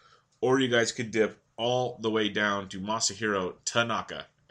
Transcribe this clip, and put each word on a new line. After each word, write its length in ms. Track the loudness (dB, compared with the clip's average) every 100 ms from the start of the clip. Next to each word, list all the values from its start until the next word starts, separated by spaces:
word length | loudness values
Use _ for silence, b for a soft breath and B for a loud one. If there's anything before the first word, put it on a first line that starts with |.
| B B B _
Or 200 | 2 4
you 80 | 4
guys 240 | 2 2
could 180 | -2 -2
dip 320 | 2 2 0 _ -4
all 400 | 0 0 0 -2
the 120 | 0
way 180 | 0 0
down 400 | 0 0 0 -4
to 100 | -8
Masahiro 760 | -4 -2 -2 -2 -2 0 -2 -6 -2
Tanaka 640 | 0 0 -2 -4 -10 -12 _ _